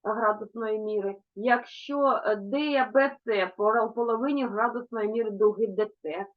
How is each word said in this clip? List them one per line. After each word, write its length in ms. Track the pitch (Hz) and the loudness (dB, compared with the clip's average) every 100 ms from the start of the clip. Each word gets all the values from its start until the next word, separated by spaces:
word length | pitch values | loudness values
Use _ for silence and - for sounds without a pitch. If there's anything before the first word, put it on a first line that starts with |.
градусної 760 | 208 214 214 214 208 226 220 214 | -4 0 0 0 -6 -6 -4 -2
міри, 380 | 214 214 196 196 _ | -2 -2 -4 -8 _
якщо, 840 | - 233 247 - - - 285 277 - | -4 2 2 0 -16 -6 0 2 2
е, 120 | - 208 | 0 -2
Д 540 | 202 277 302 277 254 | -2 -2 0 2 4
Б 220 | 254 277 269 | 4 2 0
Ц 280 | 233 208 185 - | -2 0 0 0
пора-, 320 | 208 233 226 | 2 2 0
половині 580 | 226 233 226 269 285 240 | -2 -2 0 0 0 -2
градусної 640 | 202 233 240 240 226 208 | 0 0 -2 -6 -4 -2
міри 220 | 226 220 | 0 -2
дуги 360 | 196 214 208 220 | 2 2 2 -2
Д 240 | 190 208 _ | 0 -4 _
Ц 240 | 156 165 196 | -8 -8 -8